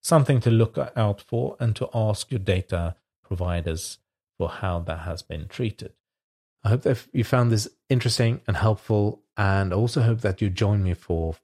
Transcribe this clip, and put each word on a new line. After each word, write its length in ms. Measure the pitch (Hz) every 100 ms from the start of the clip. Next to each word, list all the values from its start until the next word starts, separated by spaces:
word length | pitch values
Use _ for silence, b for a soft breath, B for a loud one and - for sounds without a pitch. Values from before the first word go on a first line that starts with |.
something 400 | - 165 135 135
to 100 | 117
look 240 | 113 113 - 131 -
out 240 | 107 101
for 360 | - 117 131 -
and 160 | 120 104
to 120 | 127
ask 360 | 117 107 101 -
your 140 | 123 95 92
data 400 | - 90 82 - _ _
providers 760 | _ 92 87 87 82 82 - - _ _ _ _
for 100 | 82
how 320 | - 98 87
that 200 | 85 82 82
has 140 | 85
been 240 | - 80 78
treated. 440 | - 120 - - _ _ _ _ _ _ _
I 40 | -
hope 140 | 123
that 240 | - 110 -
you 120 | -
found 260 | 110 127 120
this 180 | 113 107 _ _
interesting 520 | 131 120 - 117 117 -
and 100 | 92
helpful, 640 | 113 107 - 107 104 - _ -
and 360 | 101 98 95
also 280 | 90 117 143
hope 180 | 117 113
that 200 | 104 92
you 80 | 104
join 320 | 92 104 104
me 120 | 92
for 400 | 87 - 82 82 80